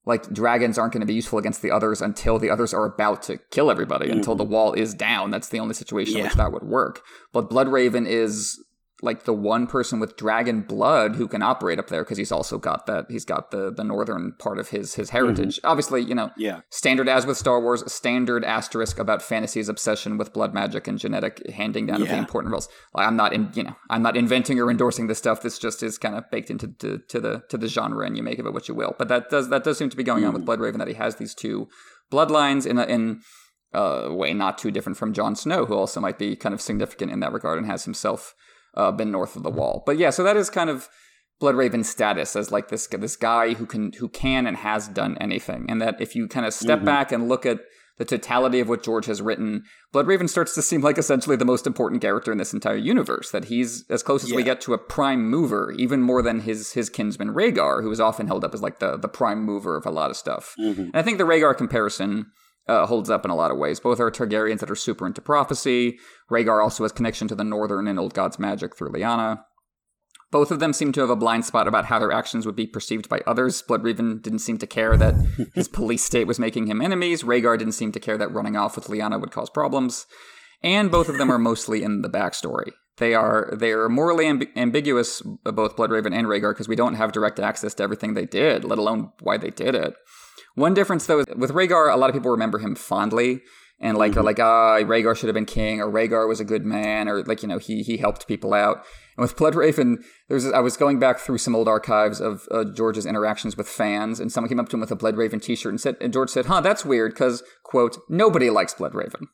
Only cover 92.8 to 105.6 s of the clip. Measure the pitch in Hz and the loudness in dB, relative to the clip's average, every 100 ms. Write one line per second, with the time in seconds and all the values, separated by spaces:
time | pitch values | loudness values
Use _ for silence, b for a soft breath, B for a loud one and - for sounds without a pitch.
92.8 | - 95 104 113 123 127 b b b - | -2 0 2 2 2 0 b b b -6
93.8 | 113 107 104 107 107 107 113 113 113 110 | 0 2 4 4 2 4 6 8 8 6
94.8 | 104 113 113 110 113 107 104 113 107 110 | 4 4 4 2 0 -2 -2 -2 0 -2
95.8 | 104 110 113 113 110 110 104 107 101 107 | 0 0 2 2 2 0 -2 -2 0 -2
96.8 | 107 107 104 101 - 110 107 92 - 107 | 0 -2 -2 -2 -2 -2 -4 -6 -4 -4
97.8 | - - 104 - - 104 104 104 104 101 | -4 0 0 0 -4 -4 0 4 4 0
98.8 | B B B - 123 - 156 165 156 147 | B B B -4 -2 2 2 6 4 4
99.8 | 123 117 B B - 135 131 131 123 - | 2 2 B B -4 -2 2 2 2 4
100.8 | 143 135 131 120 - 120 - 117 110 110 | 2 6 4 2 -2 -2 0 2 4 2
101.8 | 117 107 107 104 113 98 - 113 104 101 | 4 4 4 2 -4 -4 -2 -2 -2 0
102.8 | 113 107 95 110 107 107 113 107 104 - | 0 0 -2 0 0 0 -4 -6 -6 -2
103.8 | 107 104 110 113 117 120 117 123 117 117 | -2 0 -2 -4 -4 -4 -2 -2 -2 -4
104.8 | 110 104 110 107 113 110 - 120 | -4 -2 0 2 0 -2 -4 -4